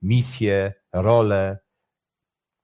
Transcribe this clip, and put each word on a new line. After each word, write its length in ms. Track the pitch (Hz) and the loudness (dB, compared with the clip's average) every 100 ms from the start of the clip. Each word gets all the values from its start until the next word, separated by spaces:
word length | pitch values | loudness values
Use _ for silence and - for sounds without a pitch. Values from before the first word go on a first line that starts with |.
misje, 720 | 92 123 127 - 107 98 98 - _ | -2 0 -2 -4 0 0 -2 -8 _
role, 680 | 90 101 117 107 98 95 98 _ _ _ _ _ _ _ _ _ _ | -2 2 2 2 0 -2 -6 _ _ _ _ _ _ _ _ _ _